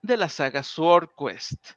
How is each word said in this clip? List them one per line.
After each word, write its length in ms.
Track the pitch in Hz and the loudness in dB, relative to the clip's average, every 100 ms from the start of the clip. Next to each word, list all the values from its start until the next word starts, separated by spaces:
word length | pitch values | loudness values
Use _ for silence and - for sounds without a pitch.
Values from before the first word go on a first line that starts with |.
de 160 | 214 240 | -2 0
la 120 | 170 | 0
saga 340 | - 135 139 | -2 -4 -4
Sword 460 | 139 - 165 175 - - | -8 0 4 6 4 -6
Quest. 540 | 139 90 - - - | -10 -8 -12 -14 -16